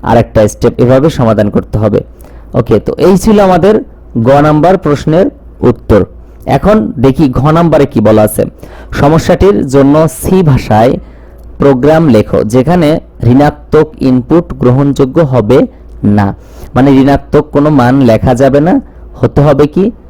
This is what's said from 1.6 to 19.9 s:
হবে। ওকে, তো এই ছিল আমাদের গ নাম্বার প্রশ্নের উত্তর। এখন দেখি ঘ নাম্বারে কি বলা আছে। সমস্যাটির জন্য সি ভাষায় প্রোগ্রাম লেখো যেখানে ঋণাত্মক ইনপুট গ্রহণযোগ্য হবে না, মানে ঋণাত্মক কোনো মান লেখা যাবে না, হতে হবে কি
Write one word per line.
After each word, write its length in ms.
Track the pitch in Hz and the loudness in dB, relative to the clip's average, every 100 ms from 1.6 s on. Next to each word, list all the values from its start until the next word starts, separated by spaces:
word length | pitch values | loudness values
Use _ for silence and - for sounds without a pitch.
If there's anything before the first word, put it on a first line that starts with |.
| - - | -4 -4
হবে। 220 | 107 101 - - - - - | -2 -2 -6 -20 -20 -20 -8
ওকে, 260 | - 120 110 | -6 -2 -2
তো 120 | - - | -2 -2
এই 180 | 160 190 | 0 2
ছিল 240 | - 208 | 2 2
আমাদের 440 | 196 180 185 214 - - - 120 | 2 2 2 0 -4 -18 -10 -4
গ 120 | 113 | 0
নাম্বার 480 | 139 151 151 160 190 | 2 2 2 2 0
প্রশ্নের 480 | 151 143 - 156 233 - - - | -2 -4 0 0 -2 -4 -20 -4
উত্তর। 440 | 120 117 - 104 90 - - - - | -2 -2 -2 -2 -2 -8 -20 -16 -4
এখন 460 | 135 180 214 214 - | -2 0 0 -2 -2
দেখি 300 | 123 139 151 | -2 0 -2
ঘ 220 | 127 139 | 0 0
নাম্বারে 360 | 160 170 151 139 | 0 2 0 0
কি 140 | - | 0
বলা 220 | 110 107 | 2 2
আছে। 220 | 107 - 107 - - - - | 0 -2 -6 -8 -20 -20 -14
সমস্যাটির 720 | - 143 160 - 175 190 208 147 | -2 0 0 0 0 2 0 0
জন্য 420 | 135 139 151 160 | 0 2 2 0
সি 340 | - - 185 | -4 -2 0
ভাষায় 540 | 165 127 - 107 117 - - - - - - - | 2 0 0 2 2 -2 -8 -20 -20 -20 -20 -2
প্রোগ্রাম 500 | 139 127 139 160 165 | 0 2 2 2 2
লেখো 360 | 110 - - | 0 0 -2
যেখানে 560 | - 127 127 180 151 160 - - | -2 -2 0 0 0 -2 -6 -6
ঋণাত্মক 680 | 117 127 143 143 - 156 151 - | 0 2 2 -2 -2 0 0 -2
ইনপুট 520 | 131 127 123 160 170 | -2 -2 0 -2 -2
গ্রহণযোগ্য 680 | - 127 123 143 139 135 135 | -4 0 0 0 0 -2 0
হবে 460 | 156 127 107 131 254 - - - | 0 0 2 0 0 -6 -20 -6
না, 300 | 104 104 98 - - - - | -2 0 -2 -4 -16 -20 -8
মানে 160 | 127 139 | 0 2
ঋণাত্মক 600 | 135 135 139 - 151 147 | 4 2 0 0 -2 0
কোনো 200 | 143 147 | -2 0
মান 300 | 147 123 135 | 2 2 2
লেখা 340 | 127 110 135 | 2 0 0
যাবে 260 | 120 135 139 | 0 2 2
না, 200 | 156 269 - - - | 0 -2 -4 -20 -20
হতে 260 | - 123 - | -6 -2 0
হবে 260 | 143 139 147 | 0 2 0
কি 240 | - 196 | 0 -2